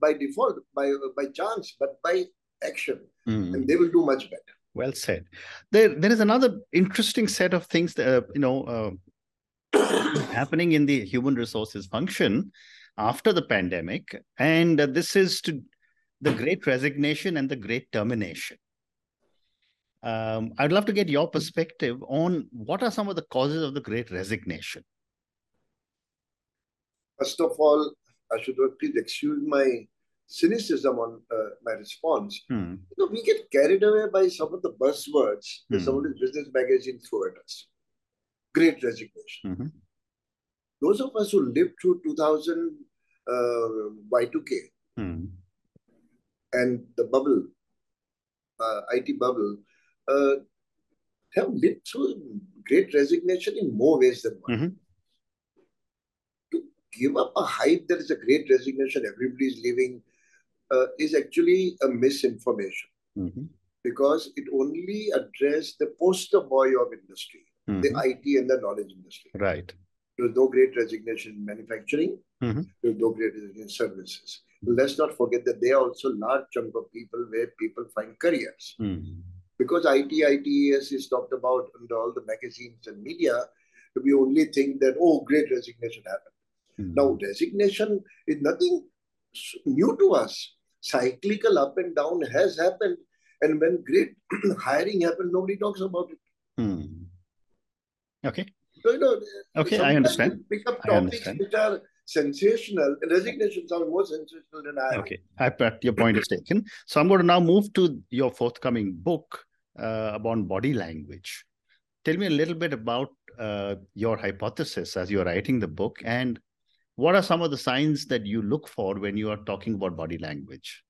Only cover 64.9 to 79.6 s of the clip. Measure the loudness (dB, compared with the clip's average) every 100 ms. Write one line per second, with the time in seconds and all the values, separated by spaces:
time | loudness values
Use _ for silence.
64.9 | -6 -2 -2 -2 -2 0 0 -4 -4 -6
65.9 | 0 2 2 4 2 4 4 4 4 0
66.9 | -4 -18 -18 -18 -18 _ _ -6 0 0
67.9 | 0 -2 -2 0 0 0 -6 -8 -8 -10
68.9 | -14 -20 -20 _ -4 -2 -4 -8 -20 _
69.9 | _ _ -4 -2 2 2 6 4 2 -2
70.9 | -4 -8 -8 -8 -12 -12 -12 -10 -10 -4
71.9 | -2 -2 -4 _ -6 -4 -4 -6 _ -4
72.9 | 0 -2 0 -4 -6 -16 -16 -14 -6 -6
73.9 | -6 -16 -18 -18 -20 _ _ -2 2 2
74.9 | 2 -2 0 0 0 -2 0 2 4 2
75.9 | -2 -4 -4 -2 -2 -2 -6 -6 -8 -10
76.9 | -14 -12 -10 -6 -4 -4 -4 -8 -8 -10
77.9 | -8 -10 -4 0 0 -4 -12 -18 -8 -6
78.9 | -6 -10 -14 -16 -20 -12 -4